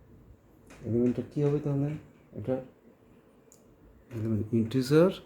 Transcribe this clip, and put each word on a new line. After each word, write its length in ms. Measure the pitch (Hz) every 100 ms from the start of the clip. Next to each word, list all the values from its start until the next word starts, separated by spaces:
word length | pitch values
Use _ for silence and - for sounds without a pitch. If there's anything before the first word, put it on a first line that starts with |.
| - - - - - - - - 107
এলিমেন্টটা 360 | 117 123 120
কী 220 | 117 147
হবে 160 | 143 147
তাহলে? 380 | 147 143 143 151 - - - -
এটা 140 | 104 131 - - - - - - - _ - - - - - - -
এলিমেন্ট 420 | 117 110 107 104
integer 580 | 117 113 131 127 151 185 -